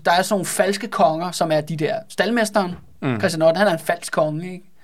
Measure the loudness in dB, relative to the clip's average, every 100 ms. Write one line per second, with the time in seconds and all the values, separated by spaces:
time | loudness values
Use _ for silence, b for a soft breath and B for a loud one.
0 | 2 2 2 0 0 0 0 0 -4 2
1 | 2 2 -4 -2 0 0 0 -2 -2 -4
2 | -4 -2 0 0 0 0 -2 -4 -16 -6
3 | -4 0 0 2 4 4 2 0 -2 -4
4 | -4 -2 -2 -2 -8 -12 -16 -20